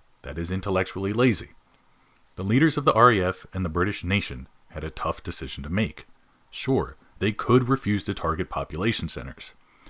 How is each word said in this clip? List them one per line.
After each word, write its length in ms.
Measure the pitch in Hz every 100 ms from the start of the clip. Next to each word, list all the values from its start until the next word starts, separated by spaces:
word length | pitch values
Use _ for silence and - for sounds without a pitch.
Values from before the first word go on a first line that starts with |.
| _ _
that 160 | - 78
is 120 | 85
intellectually 600 | 92 101 95 95 101 98
lazy. 380 | 107 131 92 - - _ _ _ _ _ _ _ -
The 80 |
leaders 320 | 98 123 156 143
of 80 |
the 80 | 143
R 200 | 110 123
A 80 | 104
F 260 | 90 - -
and 120 | 95
the 40 | 87
British 360 | 87 98 -
nation 420 | 85 98 - 64 - - -
had 160 | -
a 60 | -
tough 320 | - 82 -
decision 420 | - - - -
to 60 | 71
make. 360 | 95 110 - - - _ _ _
Sure, 460 | - - 123 73 - _ -
they 140 | 101
could 360 | 107 - 127 123
refuse 360 | 131 104 101
to 100 | -
target 360 | - 82 80 85
population 580 | 76 69 78 110 - 80
centers, 460 | - 65 - - - _ _